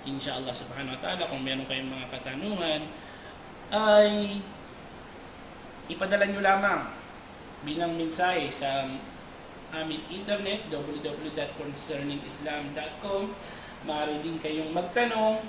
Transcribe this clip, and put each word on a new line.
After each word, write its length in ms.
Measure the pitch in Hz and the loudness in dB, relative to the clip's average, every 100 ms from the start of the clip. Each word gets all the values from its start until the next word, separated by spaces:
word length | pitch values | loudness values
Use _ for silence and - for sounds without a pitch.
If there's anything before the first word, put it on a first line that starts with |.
Inshallah 480 | 139 139 143 131 131 | -4 -4 -2 -2 -2
subhanahu 460 | 123 - 123 135 131 | -4 -6 -6 -6 -4
wa 40 | |
ta'ala, 200 | 175 180 160 | -2 -2 -2
kung 140 | 170 135 | 0 0
meron 180 | 131 131 | -2 0
kayong 220 | 131 131 | -2 -2
mga 160 | 131 127 | -6 -6
katanungan, 680 | 135 139 135 196 202 165 151 156 - - - - - - - - | -8 -6 -4 -2 0 2 0 -2 -10 -14 -14 -14 -14 -14 -14 0
ay 720 | 208 214 214 208 208 202 202 196 - - - - - - - - - - - - - - | 4 10 12 10 8 0 -2 -6 -12 -14 -14 -14 -14 -14 -14 -14 -14 -14 -14 -14 -14 -8
ipadala 400 | - 190 202 202 | -2 2 6 6
nyo 140 | 202 | 6
lamang 380 | 196 196 196 165 - - - - - - - - 139 | 6 8 6 4 0 -8 -12 -14 -14 -16 -14 -10 -4
bilang 320 | 160 170 165 | 0 2 2
mensahe 480 | 165 160 180 180 139 | 0 4 4 4 0
sa 400 | - 139 135 131 131 - - - - - - - 160 | 0 2 2 0 -4 -8 -12 -14 -14 -14 -14 -8 -6
aming 260 | 160 156 151 | -4 -4 -6
internet, 560 | 180 202 208 196 202 156 | -6 0 0 0 -2 -2
w 260 | 151 143 147 | -4 -4 -4
w 80 | 151 | -4
w 240 | 147 151 151 | -4 -4 -2
dot 140 | 139 - | -4 -4
concerningislam 1120 | 143 143 - 143 143 143 - - 147 147 143 | -8 -6 -4 -4 -2 -4 -6 -6 -4 -4 -4
dot 160 | 147 156 - | -6 -6 -6
com. 260 | 208 196 202 - - - - - 160 | -2 0 0 -6 -10 -12 -12 -10 -2
Maaari 340 | 151 151 147 160 | 0 0 0 -2
din 160 | 160 | -2
kayong 320 | 156 156 156 170 | 0 0 0 0
magtanong 640 | 180 247 240 220 220 220 | 2 4 4 6 4 4